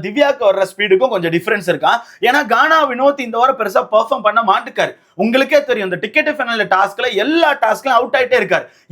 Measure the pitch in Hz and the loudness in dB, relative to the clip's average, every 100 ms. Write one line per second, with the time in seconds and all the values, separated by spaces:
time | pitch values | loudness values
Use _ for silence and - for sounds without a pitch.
0 | 180 220 285 277 214 190 185 - 208 190 | -2 0 0 2 2 2 -2 -2 2 2
1 | 262 208 165 170 196 208 170 151 156 233 | 2 0 -2 -2 -2 -2 -2 0 2 0
2 | - - 226 285 233 233 311 320 285 247 | -2 -2 0 0 0 0 2 2 0 0
3 | 277 277 240 233 254 254 208 185 - 214 | 0 0 -4 0 0 0 -2 -2 0 0
4 | 220 254 208 226 214 214 247 - 156 - | 0 -2 0 0 0 0 -2 -4 -4 -6
5 | _ - 214 254 269 294 285 220 190 175 | _ -4 0 0 2 2 2 -4 -4 -6
6 | 220 302 302 294 240 226 180 190 196 196 | -4 -2 -2 -2 -4 -2 0 2 0 -2
7 | 240 202 240 330 311 277 220 214 269 240 | -4 -2 0 2 2 2 0 -2 0 0
8 | 247 262 247 247 185 165 - _ - | 2 0 2 0 2 -2 -2 _ 0